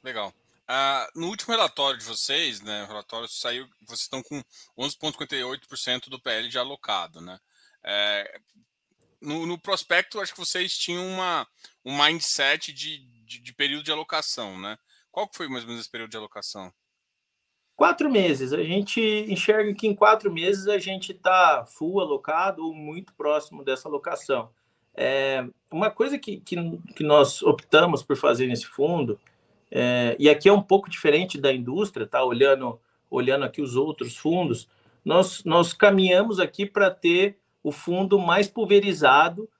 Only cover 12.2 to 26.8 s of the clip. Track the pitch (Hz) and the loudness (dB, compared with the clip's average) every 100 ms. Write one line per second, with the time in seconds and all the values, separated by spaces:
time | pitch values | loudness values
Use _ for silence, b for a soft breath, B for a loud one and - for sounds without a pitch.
12.2 | - - 139 156 - 135 151 151 127 120 | -2 0 0 0 -4 -12 -12 -12 _ _
13.2 | 110 120 123 - 143 147 147 156 - 160 | _ -20 -20 -4 -4 -4 -6 -8 -4 -6
14.2 | - - 107 92 98 107 _ _ _ - | -4 -6 -8 -10 -12 -14 _ _ _ -8
15.2 | 208 - 160 127 117 117 110 117 113 110 | -8 -8 -10 -10 -10 -14 -12 -14 -12 -14
16.2 | 107 104 - 104 92 _ _ _ _ _ | -14 -12 -12 -12 -16 _ _ _ _ _
17.2 | _ _ _ _ _ - 330 349 294 233 | _ _ _ _ _ 2 2 2 0 2
18.2 | 175 135 127 151 160 185 202 - 220 214 | 2 0 -2 -4 -2 -2 -2 0 0 0
19.2 | 214 190 - 214 214 202 220 202 214 220 | -2 -4 2 2 2 -2 -2 4 4 4
20.2 | 208 165 175 196 190 208 190 190 185 180 | 0 -2 -2 -2 0 -2 -2 -8 -10 -4
21.2 | 190 185 175 143 117 - 156 196 175 143 | 2 6 6 4 -2 -8 -4 -2 -2 -4
22.2 | - 160 190 165 160 156 151 160 196 _ | -2 -2 -2 -4 -10 -10 -12 -14 -16 _
23.2 | 147 151 147 151 135 131 - 143 170 165 | -2 -2 -4 -12 -6 -6 -6 -8 -6 -8
24.2 | - 135 - _ _ _ _ - 127 135 | -4 -4 -4 _ _ _ _ -6 -2 0
25.2 | 135 135 123 _ _ 160 208 214 254 277 | -2 -2 -6 _ _ -2 -2 0 -2 -2
26.2 | - 202 - 175 170 165 | -8 -14 -8 -6 -6 -8